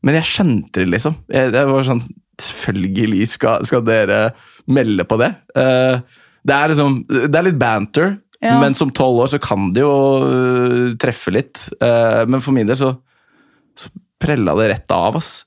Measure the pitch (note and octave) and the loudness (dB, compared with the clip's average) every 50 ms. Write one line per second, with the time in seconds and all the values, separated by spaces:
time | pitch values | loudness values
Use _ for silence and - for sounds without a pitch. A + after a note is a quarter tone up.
0 | - C3+ D3 D#3+ D#3+ - - - G3+ E3 A#2+ G2 - - - F#2+ F#2 F2+ E2+ A2 | 2 2 2 2 0 -2 -2 0 0 2 2 0 -2 -4 -4 -4 -2 0 0 0
1 | - - D#3+ - - - - C3+ C3 B2+ A2 B2+ C#3+ C#3 C3+ C3+ C3+ B2+ B2+ A#2+ | -2 -4 -4 -6 -10 -4 0 0 0 2 2 0 2 2 2 0 0 0 -2 -2
2 | A#2+ - - - _ _ _ - - - - - - - G2 G2+ F#2 G2 F#2+ G2+ | -4 -8 -18 -20 _ _ _ -12 -10 -10 -8 -8 -6 -6 -4 -4 -4 -4 -2 -2
3 | A2+ A2 G#2+ F#2 G#2+ A2+ - - - A2+ A2+ - - - - B2+ A2+ A2+ A2+ A2+ | -2 0 0 0 0 -2 -2 -2 0 0 0 0 0 0 0 0 2 2 2 2
4 | G#2+ G2 G2+ G#2+ G#2+ A#2 A#2 - - - - - _ - B2+ C#3 B2 A2+ G#2 F2+ | 2 2 2 2 2 0 -2 -8 -20 -20 -20 -16 _ 0 0 2 2 2 0 0
5 | E2+ - A2+ A2 B2 E3 G3+ - _ _ - C3+ C3 C3 B2+ B2+ B2+ C3 B2+ B2 | 0 0 0 0 0 0 -2 -6 _ _ -2 0 2 2 2 2 2 2 0 -2
6 | B2 _ _ _ _ _ _ _ _ - C#3 C#3 D3 D#3 D#3 D3 D3 C#3 C3+ B2 | -4 _ _ _ _ _ _ _ _ 0 2 2 2 2 2 2 2 0 0 -2
7 | - - D3 C3 C#3 D3 C#3+ D#3+ F3 F#3+ E3+ C3+ B2+ A#2 A2+ G#2+ G2+ G#2 - D3 | -4 -4 -2 -2 0 2 0 2 2 2 0 0 0 0 0 -2 -2 -2 0 0
8 | E3 G3 G3+ G3+ _ _ - _ - A3+ A#3 C#3 C#3+ C#3+ C3+ - D#3+ C3+ - - | 0 0 -2 -6 _ _ -14 _ 0 2 2 4 4 2 2 0 -2 -4 0 0
9 | C#3 C3 B2 A#2+ B2 C3+ C#3 C#3+ - - G#2+ G2 G2 F#2 F2+ A#2 C#3 D3 C#3 C#3 | 2 2 4 2 2 0 0 -4 -2 -2 -2 -2 -2 -2 0 2 2 2 2 2
10 | C#3 C#3 C3+ C3+ C3+ C3+ C3 B2+ B2+ B2+ B2+ B2 B2 B2 B2 B2 B2 B2 A#2+ A#2 | 2 2 2 2 0 0 0 0 0 0 0 0 0 0 0 0 -2 -2 -2 -2
11 | - B2+ A#2 - - - F#2 G#2+ - - _ - - - - - A#2 A#2+ A#2 A#2 | -4 -4 -4 -4 -6 -2 -2 -2 -2 -4 _ -14 -14 -14 -6 -2 0 2 2 2
12 | A#2 A2+ A2 A2+ A2+ A2+ B2+ C3+ B2+ C#3 C3+ B2+ A2 G2+ B2+ B2+ C3+ C3 B2+ B2+ | 2 2 2 0 0 0 0 -2 0 0 0 0 0 0 0 0 0 -2 -2 -4
13 | _ _ _ _ _ _ _ _ _ _ _ _ _ _ _ - - - _ - | _ _ _ _ _ _ _ _ _ _ _ _ _ _ _ -20 -20 -20 _ -20
14 | _ _ _ _ - - D3+ C3 G#2+ F2 D2 G2 A2 G#2+ F#2 - - _ F2 F2 | _ _ _ _ -2 -2 0 0 2 0 2 2 2 0 0 -4 -4 _ -2 0
15 | E2+ G#2 - E3 D#3+ - - - - | 0 0 -2 -2 -6 -6 -8 -10 -12